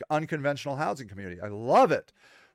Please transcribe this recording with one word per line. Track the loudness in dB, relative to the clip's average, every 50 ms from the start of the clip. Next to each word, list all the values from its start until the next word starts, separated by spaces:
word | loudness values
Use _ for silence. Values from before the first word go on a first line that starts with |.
| -4 -2
unconventional | -2 -2 -2 -2 -4 -2 -2 -2 -2 -2 -4 -6 -4
housing | -4 -2 -4 -4 -6 -8
community. | -14 -12 -12 -10 -10 -10 -10
I | -10 -8
love | -8 -4 2 6 6 8 8 6
it. | 4 0 -2 _ _ _ _ -20 -20 -20 -20 _